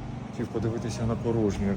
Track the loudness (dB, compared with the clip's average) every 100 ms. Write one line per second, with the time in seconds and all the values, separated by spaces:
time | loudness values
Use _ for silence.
0 | -8 -8 -8 -4 -2 0 0 0 -2 -2
1 | 0 0 2 4 4 4 0